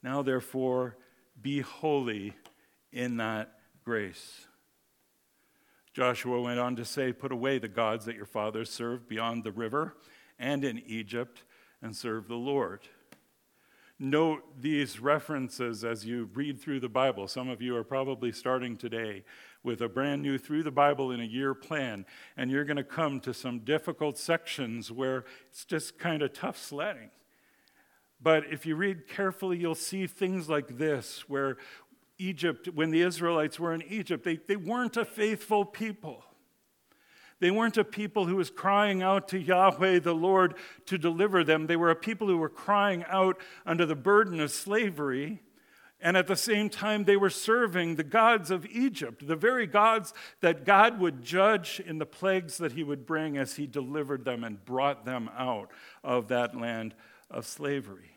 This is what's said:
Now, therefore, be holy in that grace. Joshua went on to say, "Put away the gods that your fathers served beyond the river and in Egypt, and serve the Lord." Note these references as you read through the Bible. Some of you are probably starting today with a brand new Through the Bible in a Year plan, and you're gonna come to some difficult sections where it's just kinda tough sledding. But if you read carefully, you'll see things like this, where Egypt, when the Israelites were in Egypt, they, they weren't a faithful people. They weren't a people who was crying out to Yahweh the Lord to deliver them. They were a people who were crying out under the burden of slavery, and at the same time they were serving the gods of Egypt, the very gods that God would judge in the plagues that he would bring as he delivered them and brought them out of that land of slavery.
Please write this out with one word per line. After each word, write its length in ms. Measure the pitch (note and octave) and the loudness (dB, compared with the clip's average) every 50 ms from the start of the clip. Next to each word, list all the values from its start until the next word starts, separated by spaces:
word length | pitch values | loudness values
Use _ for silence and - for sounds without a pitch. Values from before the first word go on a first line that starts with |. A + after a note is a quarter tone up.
| - | -6
Now, 200 | B2+ C3 C#3+ C#3 | -4 -4 -2 0
therefore, 720 | C3 C3 B2+ A#2+ - - C3 C3 C3 B2+ B2+ B2+ B2 A2+ - - _ _ _ _ _ _ - | 0 0 0 -2 -4 -4 -2 -2 0 0 0 -2 -4 -6 -14 -20 _ _ _ _ _ _ -10
be 220 | G#2+ C3+ C#3 C#3+ | -6 -4 -4 -4
holy 720 | C3 - - - - D#3 D3 C#3+ C3 A#2 A2 G#2 G2 G#2 G2+ - _ - _ _ _ _ _ _ _ _ - | -4 -6 -10 -4 0 0 2 2 0 0 -4 -4 -6 -10 -12 -14 _ -20 _ _ _ _ _ _ _ _ -8
in 260 | B2 B2 B2 A#2+ A#2 | -6 -4 -4 -2 -2
that 420 | A2+ A2 A2 A2 A2 - _ _ _ _ _ _ _ | -2 -2 -2 -4 -6 -8 _ _ _ _ _ _ _
grace. 640 | A#2+ A#2 A2 G#2 F#2+ F2 - - - - - - _ _ _ _ _ _ _ _ _ _ _ _ _ _ _ _ _ _ _ _ _ _ _ _ _ _ _ _ _ _ | -4 -4 -2 -4 -6 -10 -14 -20 -20 -20 -20 -20 _ _ _ _ _ _ _ _ _ _ _ _ _ _ _ _ _ _ _ _ _ _ _ _ _ _ _ _ _ _
Joshua 480 | - B2+ B2 B2 A2+ - B2 B2 A#2+ | 0 0 2 2 0 -2 -2 -2 -2
went 180 | B2 A#2+ A#2+ A#2+ | -2 -2 -2 -2
on 180 | B2 B2 B2 | -2 -2 -2
to 80 | A#2 A#2+ | -6 -8
say, 260 | - - C#3+ C3+ B2+ A#2+ | -8 -4 -4 -2 -4 -4
"Put 180 | - - C3+ | -4 -6 -6
away 280 | C3 A#2+ A#2+ C3+ C3+ C3 | -6 -2 -2 0 0 -2
the 100 | A2 A2 | -4 -4
gods 380 | G2 A#2 A#2 A2 G#2+ A#2 G#2+ | -2 0 0 0 0 -2 -6
that 100 | A2+ A#2 | -10 -10
your 80 | G#2 G2+ | -12 -14
fathers 460 | G2 - A2 G#2 A2 G#2+ A2 A2+ A2+ | -8 -6 -4 -4 -4 -4 -6 -8 -8
served 360 | - - A#2 A#2+ A#2+ B2 A#2+ | -8 -8 -6 -6 -6 -8 -10
beyond 380 | - A2 A2 A2+ A#2 A#2 A#2 G#2+ | -10 -6 -4 -4 -4 -4 -4 -6
the 80 | A2+ G2 | -8 -6
river 420 | G#2+ A#2 A2 A2+ C#3+ D#3+ - - - _ - - - _ _ _ _ | -6 -6 -4 -2 -4 -4 -4 -8 -18 _ -20 -20 -20 _ _ _ _
and 260 | A#2+ C3 D3 C#3+ C#3 | -4 -2 -2 -2 -2
in 140 | C3+ A2+ A#2 | -4 -4 -6
Egypt, 640 | - - A2 A2+ A2 G2+ A2+ A#2+ B2 C3 - - - _ _ _ _ _ _ _ - | -10 -8 -8 -8 -8 -6 -6 -6 -6 -6 -10 -20 -20 _ _ _ _ _ _ _ -14
and 120 | A2+ G#2+ | -14 -12
serve 320 | - - A#2+ A2 A2 G#2 | -8 -6 -6 -6 -6 -6
the 120 | G2 A#2 A#2+ | -8 -8 -6
Lord." 500 | A#2+ C3+ C#3+ C#3 A#2+ F2 F#2 G2+ - - _ _ _ _ - _ _ _ _ _ _ _ _ _ _ _ _ _ _ _ _ | -4 -2 -2 -2 -2 -2 -6 -10 -16 -20 _ _ _ _ -20 _ _ _ _ _ _ _ _ _ _ _ _ _ _ _ _
Note 640 | _ C#3+ C3+ C#3 D3+ E3 E3 D#3 C#3+ - - - C3 | _ -4 0 4 4 4 4 2 -2 -8 -16 -18 -8
these 380 | B2 D3 D#3 D3 C#3+ B2 - G#2+ | -4 -2 0 0 0 -2 -6 -4
references 840 | A#2 C#3+ D3 D#3 - - D3+ C#3 C3 A#2+ - - B2+ A#2+ A2+ G#2 A2 | 0 2 2 2 0 -4 -6 -6 -6 -6 -6 -6 -4 -4 -4 -4 -4
as 200 | A#2 A#2 G#2+ G2+ | -6 -6 -6 -6
you 200 | A2 A#2+ B2 A#2 G2+ F#2+ | -6 -6 -6 -6 -6 -6
read 260 | A#2+ C#3+ D3 C#3 - | -6 -6 -6 -6 -8
through 200 | - D#3+ C#3+ C3+ | -6 -6 -6 -4
the 80 | A#2+ B2 | -4 -2
Bible. 400 | G#2+ B2+ C3 C3+ B2 G2+ G2 F#2+ | 0 2 2 2 2 0 -6 -8
Some 200 | - C3+ B2+ C3 | -8 -8 -8 -8
of 140 | B2 G#2 A#2+ | -8 -6 -4
you 140 | B2 B2 | -4 -2
are 80 | A#2+ A2+ | -4 -4
probably 480 | - C3+ C3+ C3+ C3+ C3+ A2+ B2 A#2+ G#2 | -4 -4 -4 -2 -2 -4 -4 -4 -6 -6
starting 440 | - - B2+ B2+ C3 B2 B2 A#2 | -4 -2 -2 -2 0 -2 -6 -8
today 480 | G2+ - A#2 A2 A2+ A2+ A2 G2+ F#2+ - - - - - - - _ _ | -8 -8 -8 -6 -6 -6 -6 -8 -10 -14 -18 -20 -20 -20 -20 -20 _ _
with 180 | B2+ A#2 G#2+ | -6 -4 -2
a 80 | A#2+ A#2 | -4 -4
brand 320 | - C3 C3+ C#3+ C#3+ C#3+ | -2 -2 -2 0 -2 -2
new 160 | C#3+ C#3+ C3+ | -2 -2 -2
Through 280 | C3 - - D3+ D3+ E3 | -2 -4 -2 -2 -2 -2
the 80 | D3+ C3+ | -2 2
Bible 400 | C#3+ C#3+ C#3+ C#3+ C3+ C#3 B2+ B2 | 4 4 4 4 2 -2 -4 -4
in 80 | A#2+ | -6
a 40 | A#2 | -6
Year 300 | A2+ A2+ B2+ C#3 C#3 C3+ | -6 -4 -2 -2 -2 -2
plan, 500 | C3+ - - E3 D3+ C#3 B2+ G#2+ G2 F#2+ - - - - - _ | -4 -6 -6 -4 -4 -4 -4 -6 -8 -10 -14 -18 -20 -20 -18 _
and 140 | - B2+ B2+ | -6 -4 0
you're 140 | C3+ C#3 D3 | 0 0 0
gonna 180 | C#3+ D3+ C#3+ C3 | 0 -2 -4 -4
come 380 | - - - D#3+ D3+ C#3 C3 | -6 -4 -2 -2 -2 -2 -4
to 120 | - B2+ B2 | -6 -6 -8
some 280 | - - C3 B2 A#2+ | -6 -6 -8 -8 -6
difficult 580 | A2 A#2+ D3 D#3 D3+ - D#3 - D3+ D3+ C3+ - | -2 0 0 0 0 -4 -6 -4 -4 -4 -4 -6
sections 720 | - - - C3 - - - - C3+ A#2 A2+ A#2 G#2+ - | -2 -2 -2 -2 -2 -6 -8 -6 -6 -6 -6 -8 -8 -10
where 340 | A#2 A#2+ C3+ C3 C3 C3 A#2+ - - - - _ | -6 -4 -2 -2 -2 -2 -6 -10 -20 -20 -20 _
it's 160 | _ - - | _ -20 -10
just 320 | _ F3+ D3 - - - | _ -4 -4 -4 -6 -14
kinda 320 | - - F3 D#3+ D3+ D3 C3+ | -6 -4 -4 -2 0 -2 -2
tough 300 | - - - G#3 - - | -4 -4 -6 -6 -6 -8
sledding. 540 | - - D3 C#3+ D#3 G#3 F#3+ B2+ A2+ G#2+ _ _ _ _ _ _ _ _ _ _ _ _ _ _ _ _ _ _ _ _ _ _ | -12 -12 -8 -6 -6 -6 -6 -8 -14 -20 _ _ _ _ _ _ _ _ _ _ _ _ _ _ _ _ _ _ _ _ _ _
But 260 | A#2+ D#3+ D#3+ D#3 D3+ | 4 4 4 4 4
if 200 | C#3 D#3 D3 - | -2 -8 -8 -4
you 80 | E3 D#3 | -4 -2
read 320 | D#3 F#3+ G3+ F#3+ E3 - | -2 0 -2 -2 -4 -10
carefully, 520 | - - - G3+ F#3+ - - - F#3+ F3+ F3 | -14 -6 -4 -2 -2 -2 -4 -4 -4 -2 -2
you'll 180 | F3 E3+ D#3+ | -2 -2 -2
see 320 | D#3+ - - F#3+ F#3+ F#3+ E3+ | -4 -6 -6 -4 -4 -4 -6
things 400 | - - G3+ F#3 F#3 F#3 E3 D3+ | -4 -4 -2 -2 -2 -4 -2 0
like 280 | D#3 D3 C3+ - B2 | -2 -2 -2 -4 -6
this, 520 | A#2+ D3+ D#3 D3 C3 G#2+ - - - - _ | -4 -2 0 0 -2 -4 -8 -14 -16 -12 _
where 280 | C#3 C#3 C#3 C3+ C3 - - - - - - _ _ _ _ _ _ _ | -2 -2 0 -2 -2 -4 -10 -20 -20 -20 -20 _ _ _ _ _ _ _
Egypt, 480 | F#3 F#3 F#3+ C#3 D#3+ E3+ D3 - - F3+ | -6 -6 -4 0 0 -2 -2 -2 -8 -8
when 220 | E3+ D3 D#3+ D#3+ | -2 0 0 4
the 100 | D#3+ E3 | 4 4
Israelites 600 | F3 F3+ E3+ D#3 F3 E3+ E3+ D#3+ D3+ D3+ - - | 4 4 2 0 0 0 2 2 0 0 -2 -4
were 120 | E3+ E3+ E3 | -4 -2 -2
in 100 | E3 D#3+ | -4 -6
Egypt, 420 | D#3+ G3+ A3 F3+ - F3+ D3+ - | -8 -8 -8 -4 -4 -6 -4 -2
they, 120 | F3+ E3 | -4 -4
they 200 | D#3 - - G3+ | -4 -2 -4 -4
weren't 400 | G#3 E3+ E3+ A#3 B3 B3 A3+ A3+ | -4 -2 -4 -2 -2 -2 -2 -2
a 80 | A#3 A3 | -2 -4
faithful 600 | - - A3 G#3+ G#3+ A3 - - - A3 G#3 G3+ | -4 -2 -2 -2 0 0 -2 -2 0 2 2 2
people. 600 | G3 - - G#3+ A3 G#3 G#3+ - D#3+ B2 - - - _ _ _ _ _ _ _ _ _ _ _ _ _ _ _ _ _ - - - _ _ | 0 -4 -6 -6 -6 -6 -8 -12 -14 -14 -14 -20 -20 _ _ _ _ _ _ _ _ _ _ _ _ _ _ _ _ _ -20 -20 -20 _ _
They 100 | F#3 F3+ | 2 4
weren't 260 | F#3+ A3 A3+ A3+ G#3+ | 4 4 2 2 4
a 80 | A3+ G#3 | 2 0
people 420 | G#3+ - G3+ G#3 G3 - G#3+ F#3+ | 0 0 -6 -6 -2 0 0 0
who 100 | E3+ F#3 | 2 2
was 120 | G3 F3 - | 0 0 -2
crying 540 | - - - F#3+ G3+ G3+ G#3 G#3 G3 F#3 F#3 | -4 -2 2 4 4 6 4 4 2 2 2
out 240 | F#3+ G3 G3 F#3+ - | 4 2 2 2 -2
to 100 | F3+ F#3+ | -4 -4
Yahweh 600 | D#3+ C#3+ F#3 F3+ F#3+ G3 D#3 B2+ F3+ F#3+ F#3 F3+ | 2 4 6 8 8 6 6 6 4 6 6 6
the 160 | D3 F3 E3+ | 6 4 2
Lord 400 | E3 E3+ F#3 F#3+ F#3+ F#3 F3 - - - - - - _ | 2 4 6 6 6 6 6 4 -2 -16 -18 -20 -20 _
to 100 | - F#3+ | -4 -4
deliver 460 | F#3 D3+ E3+ E3 E3+ G3 G#3+ F#3+ F3+ D#3+ | 0 0 0 2 2 2 4 4 4 6
them. 240 | D3 D#3 D#3 D#3 | 6 4 4 4
They 100 | D#3 E3+ | 0 2
were 140 | E3 E3+ E3+ | 4 4 4
a 60 | E3 | 4
people 320 | E3 - G#3+ A3+ - A3 G3+ | 4 2 -6 -4 -2 0 2
who 100 | F#3 E3+ | 2 2
were 100 | D#3+ D3+ | 2 -2
crying 560 | - - - - G3+ G3+ G3+ G3+ F#3+ F3 E3+ D#3+ | -4 -8 0 2 4 4 4 4 2 0 -4 -2
out 300 | F3+ F#3+ F#3+ F#3+ F#3 F#3 - - - - - | 2 4 4 4 2 -2 -6 -18 -20 -14 -4
under 180 | - E3 E3+ F3 | -2 2 2 2
the 120 | D#3 D#3 | 2 0
burden 440 | C#3 B2 F#3+ G3+ G#3 A3 F#3+ F3 D#3+ | -2 2 6 6 6 6 4 2 -2
of 120 | D3+ C#3+ - | -2 -2 -2
slavery, 880 | - - G3 G3+ A3 A#3 G#3 E3+ D3 D3 C#3 B2+ C3 C#3+ D3+ A3 F#3+ _ _ _ _ _ _ _ _ - - _ _ | -6 -4 -2 0 0 0 0 -2 -2 -2 -2 -2 -2 -2 -4 -6 -10 _ _ _ _ _ _ _ _ -20 -20 _ _
and 160 | - E3+ F3+ | 0 4 4
at 120 | F#3 F3+ F3+ | 4 4 4
the 80 | G3 | 0
same 340 | - - A#3 G#3+ G#3 G#3+ G#3 | -2 0 0 2 2 2 0
time 340 | - - G3 G#3+ G#3+ G#3+ G3+ | -2 -2 -2 0 0 2 6
they 120 | F3 G3+ | 6 6
were 120 | G3+ G3 F#3+ | 6 6 4
serving 680 | - - - - A3 A#3+ A#3+ A3 F3 F3+ E3+ E3 E3 | 2 0 2 4 4 4 4 2 2 0 0 0 0
the 80 | D3 D#3+ | -2 -2
gods 480 | C#3+ C3 A3+ A3 A3+ A#3 G#3+ F3 D3+ F#3 | 2 4 6 8 8 6 6 2 -2 -4
of 120 | F3+ - | -4 -4
Egypt, 600 | G#3 - A#3 B3+ C4+ G3+ - D3+ A#2+ A#2 - D3 | -6 -2 0 0 0 0 -2 -8 -8 -8 -10 -2
the 100 | C#3 E3 | -2 -2
very 300 | D#3 D#3+ A3+ B3+ B3+ A3+ | 4 4 4 4 4 0
gods 480 | F3 D3 G#3 G#3 A3+ A3 A3 F#3 - - - - - - _ | 4 4 6 6 6 6 4 0 -4 -12 -16 -18 -18 -8 _
that 240 | - E3+ E3+ D#3+ C#3 | 4 4 4 4 6
God 360 | - G3+ G3 G#3 A#3 A#3+ A3 | 8 10 10 10 8 8 4
would 220 | F3+ F3 D3 C3 A#2+ | 0 0 0 -2 -8
judge 580 | A#2+ D#3+ F#3 F#3+ G#3+ A3 G#3 E3 - - - | -2 2 6 6 6 6 4 0 -4 -10 -10
in 180 | F#3 F3 D#3+ D#3 | -8 -6 -4 -6
the 80 | D#3 | -6
plagues 500 | D3 - - F3+ F#3+ F#3+ F#3 F3 D#3 C3+ - | -6 -8 -2 0 2 2 2 0 -4 -8 -4
that 140 | E3+ D3+ A#2+ | -4 -4 -4
he 120 | D#3 D#3 | -4 -4
would 200 | C#3+ C#3+ C3+ B2+ | -4 -4 -6 -4
bring 320 | - D#3+ D#3 D#3 D#3 C#3+ | -4 -2 -2 -2 -2 -2
as 200 | C#3 C3+ B2+ - | -2 -4 -4 -4
he 100 | - C#3+ | -8 -8
delivered 580 | C3+ A2+ C#3+ C3 B2 C#3+ D#3 D3 C3+ C#3+ C3 A#2+ | -6 -4 -6 -6 -4 -4 -4 -2 -2 -4 -4 -2
them 200 | C3+ B2+ A#2 A#2 | -4 -4 -4 -4
and 200 | A2+ G#2 G2 F#2+ | -8 -8 -10 -10
brought 400 | - B2 B2+ C3+ C#3+ C#3 C#3 - | -4 0 2 2 2 0 0 -6
them 240 | B2 B2+ B2 A2+ A2 G2 | -6 -4 -4 -6 -6 -6
out 380 | A#2+ B2+ B2+ A#2+ G#2+ G2 - - - - - - - - | -4 -2 -2 -2 -4 -6 -10 -16 -20 -20 -20 -20 -14 -4
of 240 | C#3+ B2 B2 A2+ G#2 | -2 -2 -2 0 0
that 280 | B2+ A#2+ A#2+ A#2+ A#2+ | 0 0 0 0 -2
land 380 | B2+ A#2 A#2 A#2 A2+ A2 A2 - - - - - - _ _ | -6 -6 -6 -4 -6 -6 -8 -12 -14 -20 -20 -20 -20 _ _
of 160 | - - A2+ | -10 -10 -10
slavery. 680 | - - - D3 C#3+ C#3+ C#3 - G2 G2 F#2 F#2+ - _ | -10 -12 -8 -4 -4 -4 -4 -6 -8 -16 -18 -20 -20 _